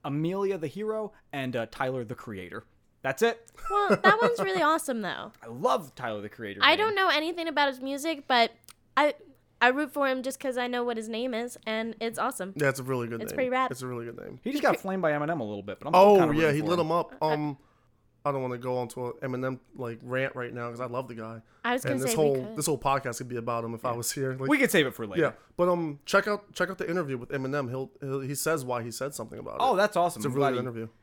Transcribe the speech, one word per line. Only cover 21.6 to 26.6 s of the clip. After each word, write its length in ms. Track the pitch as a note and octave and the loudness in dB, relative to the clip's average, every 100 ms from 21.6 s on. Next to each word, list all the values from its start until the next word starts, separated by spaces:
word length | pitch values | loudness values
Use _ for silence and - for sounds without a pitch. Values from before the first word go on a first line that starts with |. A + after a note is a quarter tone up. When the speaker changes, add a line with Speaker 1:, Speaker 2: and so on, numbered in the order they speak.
Speaker 2:
I 100 | A#3 | -4
was 100 | B3+ | -2
gonna 100 | - | -2
Speaker 3:
And 100 | B2+ | -2
this 80 | C3+ | 0
Speaker 2:
say 60 | D#3+ | 2
we 60 | |
Speaker 3:
whole, 120 | D3+ C3+ | 4 2
Speaker 2:
could. 120 | B2+ - | -2 -4
Speaker 3:
this 100 | D3+ | -2
whole 120 | C#3 | 0
podcast 400 | C#3 C3+ B2+ A#2 | 0 0 -2 -8
could 80 | B2 | -6
be 80 | A#2+ | -6
about 260 | A#2 A#2 | -2 -4
him 120 | A2+ A2+ | -4 -4
if 100 | B2+ | -4
I 60 | |
Speaker 1:
Yeah. 60 | A#2+ | -4
Speaker 3:
was 140 | A#2 | -4
here. 220 | - C3+ | -2 -4
Like, 160 | C3 C3+ | -2 2
Speaker 1:
We 80 | D4 | 4
could 140 | B3+ | 6
save 160 | - C3+ | 4 2
it 80 | - | 0
for 100 | G#2+ | -4
later. 160 | G2 | 0
Speaker 3:
Yeah, 100 | C#3+ - _ - | 0 0 _ 0
but, 120 | F3+ | 2
um, 300 | F3 D#3+ C#3+ - | 2 -2 -6 2
check 220 | G3 G#3 | 2 2
out, 240 | G#3 - | -4 -6
check 180 | - | -4